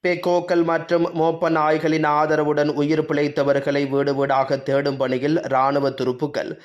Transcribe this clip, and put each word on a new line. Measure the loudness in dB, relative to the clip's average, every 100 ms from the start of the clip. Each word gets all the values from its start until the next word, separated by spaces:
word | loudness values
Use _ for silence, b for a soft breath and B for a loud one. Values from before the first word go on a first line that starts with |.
| 0
பெக்கோக்கள் | 0 0 0 2 0
மற்றும் | 2 0 0 0 0
மோப்ப | 0 0 0 0
நாய்களின் | 2 2 2 0 0 2
ஆதரவுடன் | 2 2 2 2 0 0
உயிர் | 0 0 0
பிழைத்தவர்களை | 0 -2 0 0 2 2 0 -2 0
வீடு | 0 0 0
வீடாக | 0 0 0 -2
தேடும் | 0 0 0 -2
பணியில் | -2 -2 0 -2
இராணுவ | 0 0 2 2 -2
துருப்புக்கள், | -2 -4 -2 -4 -4 -8 -10